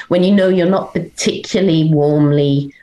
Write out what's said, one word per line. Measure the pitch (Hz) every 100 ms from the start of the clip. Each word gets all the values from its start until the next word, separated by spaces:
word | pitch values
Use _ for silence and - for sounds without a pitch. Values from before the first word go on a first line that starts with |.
| -
when | 180
you | 180
know | 202 185
you're | 185 175
not | 190 -
particularly | 175 160 - 208 - - 208 190 160 156
warmly | 147 147 147 147 147 143 139 139 -